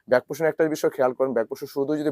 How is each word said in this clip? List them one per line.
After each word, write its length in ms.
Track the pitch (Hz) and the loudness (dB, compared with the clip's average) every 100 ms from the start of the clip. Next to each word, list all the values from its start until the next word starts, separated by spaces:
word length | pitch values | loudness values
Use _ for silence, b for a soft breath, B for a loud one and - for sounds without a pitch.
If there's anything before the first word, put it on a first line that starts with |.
| - | 2
ব্যাক 120 | 127 - | 2 2
পোর্শন 180 | 147 160 | -2 0
একটা 100 | 151 160 151 | 2 0 0
বিষয় 160 | 160 - | -2 2
খেয়াল 160 | 127 123 | 0 2
করেন, 140 | 135 117 | 0 0
ব্যাক 120 | - | -2
পোর্শন 180 | 135 139 143 | -6 -8 -4
শুধু 160 | 139 151 | -2 0
যদি 100 | 151 | -2